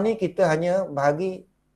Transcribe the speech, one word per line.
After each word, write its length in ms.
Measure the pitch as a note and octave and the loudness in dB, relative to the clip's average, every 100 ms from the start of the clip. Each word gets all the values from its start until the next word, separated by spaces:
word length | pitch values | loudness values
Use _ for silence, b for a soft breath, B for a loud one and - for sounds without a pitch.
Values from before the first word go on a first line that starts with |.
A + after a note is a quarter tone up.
ni, 160 | G#3+ G#3+ | 2 0
kita 280 | F3+ - F3 | -2 2 2
hanya 360 | D#3 F3 F#3 E3+ | 2 0 0 -2
bahagi 600 | C#3 C#3+ D3+ F#3+ F#3 - _ _ | 0 0 2 -2 -6 -14 _ _